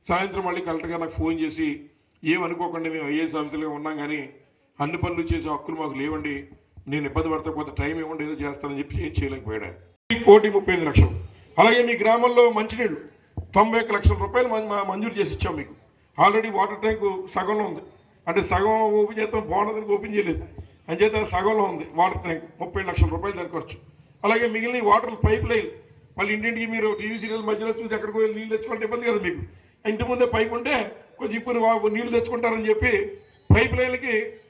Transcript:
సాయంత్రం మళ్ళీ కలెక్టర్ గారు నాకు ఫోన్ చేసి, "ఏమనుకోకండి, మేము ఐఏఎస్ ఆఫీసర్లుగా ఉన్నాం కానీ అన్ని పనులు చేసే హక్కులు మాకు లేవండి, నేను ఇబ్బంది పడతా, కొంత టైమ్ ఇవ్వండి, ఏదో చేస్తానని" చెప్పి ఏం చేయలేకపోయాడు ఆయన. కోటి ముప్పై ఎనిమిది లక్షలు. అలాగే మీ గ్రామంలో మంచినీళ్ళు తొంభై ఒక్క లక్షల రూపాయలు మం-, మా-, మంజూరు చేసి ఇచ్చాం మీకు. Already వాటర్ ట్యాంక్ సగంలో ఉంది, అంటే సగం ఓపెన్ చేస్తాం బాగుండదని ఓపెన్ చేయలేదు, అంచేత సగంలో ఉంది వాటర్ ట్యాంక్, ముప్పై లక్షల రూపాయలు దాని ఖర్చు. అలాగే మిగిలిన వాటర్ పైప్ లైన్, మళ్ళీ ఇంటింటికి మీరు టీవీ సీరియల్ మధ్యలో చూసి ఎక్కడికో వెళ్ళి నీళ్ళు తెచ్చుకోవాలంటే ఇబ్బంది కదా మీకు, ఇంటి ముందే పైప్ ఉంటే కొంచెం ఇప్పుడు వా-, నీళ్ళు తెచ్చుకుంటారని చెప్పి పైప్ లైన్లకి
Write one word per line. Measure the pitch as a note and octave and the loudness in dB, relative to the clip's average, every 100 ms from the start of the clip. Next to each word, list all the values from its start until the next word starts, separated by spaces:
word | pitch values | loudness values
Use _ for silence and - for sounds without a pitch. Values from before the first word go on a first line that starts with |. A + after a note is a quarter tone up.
| - | 0
సాయంత్రం | F3 G3 F#3 F#3 | -2 0 -4 -4
మళ్ళీ | F3 | -4
కలెక్టర్ | E3+ D#3+ E3 | -4 -6 -4
గారు | E3+ | -6
నాకు | D#3+ | -6
ఫోన్ | - D#3+ E3 | -4 -2 -2
చేసి, | D#3 D#3 D#3 C#3+ - _ _ _ | -4 -2 -4 -4 -12 _ _ _
"ఏమనుకోకండి, | D3+ F3+ E3+ E3 F3 E3 E3 | -2 0 0 -4 -4 -4 -6
మేము | D#3+ C#3+ | -6 -4
ఐఏఎస్ | D3+ D#3+ D#3 | -2 -2 -4
ఆఫీసర్లుగా | D3 D3+ D#3 | -6 -6 -6
ఉన్నాం | D3 D3+ D3+ | -6 -8 -6
కానీ | D3 D3+ C3+ - _ _ _ _ | -6 -6 -10 -16 _ _ _ _
అన్ని | D3 E3+ | -6 -4
పనులు | F3 E3+ E3 | -4 -4 -2
చేసే | E3 D3+ | -2 -2
హక్కులు | D3+ - D#3+ | -6 -6 -6
మాకు | D3+ | -6
లేవండి, | C3+ D3 D#3 D3 C#3 C#3 - _ - - | -4 -6 -4 -6 -8 -12 -20 _ -20 -6
నేను | D3 C#3+ | -4 -2
ఇబ్బంది | C#3+ D#3+ | -2 -2
పడతా, | D#3 D#3 | -2 -4
కొంత | D3 C#3+ - | -8 -8 -4
టైమ్ | C#3+ E3 | -4 -4
ఇవ్వండి, | D#3 D#3+ | -6 -6
ఏదో | D3+ | -8
చేస్తానని" | D3 C#3+ C#3 C#3+ C#3 | -6 -8 -8 -8 -8
చెప్పి | C#3+ - | -6 -6
ఏం | D#3+ - | -4 -4
చేయలేకపోయాడు | C#3 C3+ G#2 G#2+ F#2+ | -4 -6 -8 -8 -8
ఆయన. | - - _ _ A#3 | -14 -20 _ _ 2
కోటి | A3 G#3 G#3+ | 8 8 8
ముప్పై | G3+ G3 | 0 2
ఎనిమిది | F3 D#3 | 0 4
లక్షలు. | - - - - - - - | 6 6 4 -12 -20 -8 4
అలాగే | G#3+ B3 | 6 6
మీ | A#3+ | 4
గ్రామంలో | A#3 G#3+ A#3 A#3+ A#3+ A#3+ | 2 4 4 4 6 6
మంచినీళ్ళు | G#3+ A3 A3+ A3 D3+ - _ _ - - F#3+ | 4 -2 -2 -2 -4 -10 _ _ -14 0 4
తొంభై | A3+ A3+ | 4 4
ఒక్క | A3 | 0
లక్షల | G3+ - G3+ | 2 2 2
రూపాయలు | G3 A#3+ B3 | 0 2 2
మం-, | A3 G#3+ | 0 -2
మా-, | G3+ F#3+ | -2 -2
మంజూరు | F#3+ A3+ G3+ | -2 -4 -2
చేసి | E3+ - | -4 -2
ఇచ్చాం | - - | -2 -4
మీకు. | - - _ _ _ - | -8 -14 _ _ _ 4
Already | F3+ G#3+ A3 G3 | 4 4 0 0
వాటర్ | G3+ G#3 | -2 0
ట్యాంక్ | A3 G#3+ G3+ F#3+ - | -2 0 -2 -2 -6
సగంలో | F#3 F#3 G#3+ | -4 -2 0
ఉంది, | G3 E3 - - _ _ - | -2 -6 -12 -20 _ _ -2
అంటే | G3 | 0
సగం | - F#3 G3+ A3 | 2 2 4 4
ఓపెన్ | A3 G#3 G#3 A3 | 4 4 2 0
చేస్తాం | G#3+ A3 D#3+ | -2 -2 0
బాగుండదని | F#3 G#3 G#3+ G#3+ | 0 0 -2 0
ఓపెన్ | G3+ G#3+ G#3 | -2 0 -2
చేయలేదు, | F3+ D#3+ - - - _ - | 0 -2 -6 -16 -20 _ -8
అంచేత | E3 G#3+ G#3+ | 2 2 2
సగంలో | G#3+ F3+ G3 A3 | -2 0 2 2
ఉంది | G3 E3+ D3+ | 0 -2 -8
వాటర్ | D3+ F#3 F#3+ | 0 2 2
ట్యాంక్, | F3 E3 E3 - | -6 -6 -8 -12
ముప్పై | F3 G3 | -6 -4
లక్షల | F#3 D#3+ D#3+ | -4 2 2
రూపాయలు | E3 G3 F3+ | 2 -4 -4
దాని | F3 | -6
ఖర్చు. | E3+ - - - _ _ _ | -8 -8 -16 -18 _ _ _
అలాగే | G3+ A3+ A#3 | 2 2 2
మిగిలిన | A3 A#3 B3 | 0 -2 0
వాటర్ | G#3 G3 - A3 G#3 | 4 4 4 0 2
పైప్ | G#3+ - | 2 2
లైన్, | A3+ - - - - - - | 0 0 -10 -20 -20 -20 -6
మళ్ళీ | G3+ | -2
ఇంటింటికి | G#3+ A3 A3+ A3+ | 0 -2 -2 -4
మీరు | A3+ G#3+ G3+ | 0 0 0
టీవీ | G#3 A3 | -4 -6
సీరియల్ | G#3 A3 | -6 -4
మధ్యలో | A3 G#3+ A3 | -2 -2 -2
చూసి | A3 A3+ G#3+ | -4 -4 -4
ఎక్కడికో | G#3+ G#3+ | -4 0
వెళ్ళి | A3 G#3+ | 0 0
నీళ్ళు | A3 G#3+ | -4 -4
తెచ్చుకోవాలంటే | A3+ A3+ A3 | -4 -6 -4
ఇబ్బంది | A#3+ A#3+ | -2 0
కదా | G#3 F3+ | 0 -2
మీకు, | - - - _ _ G#3+ | -6 -10 -16 _ _ -4
ఇంటి | G#3+ | -4
ముందే | B3+ B3 A#3+ | -2 2 2
పైప్ | A3+ A3 | 2 0
ఉంటే | B3 B3+ C4+ G3+ - - - | -2 0 -2 -2 -10 -20 -8
కొంచెం | A#3+ A3 | -6 -6
ఇప్పుడు | B3 A#3+ | -2 2
వా-, | A3+ A3+ G#3+ | 2 4 2
నీళ్ళు | G#3+ A#3+ | -2 0
తెచ్చుకుంటారని | A#3 A#3 A#3+ A#3 A3 A3 | 0 0 -2 0 0 0
చెప్పి | G#3+ B3 G#3 G3+ - - _ _ G#3+ | 2 2 2 -2 -8 -20 _ _ 4
పైప్ | B3 | 4
లైన్లకి | B3 B3+ B3 C4 G#3+ A3 - _ | 2 0 0 -2 -2 -2 -12 _